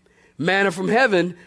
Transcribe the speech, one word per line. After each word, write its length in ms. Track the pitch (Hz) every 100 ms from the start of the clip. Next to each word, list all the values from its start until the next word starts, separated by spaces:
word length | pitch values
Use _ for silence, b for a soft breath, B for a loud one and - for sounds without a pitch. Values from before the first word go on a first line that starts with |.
| b b b b
manna 340 | 165 196 196
from 160 | 180 185
heaven, 500 | 226 262 185 175 -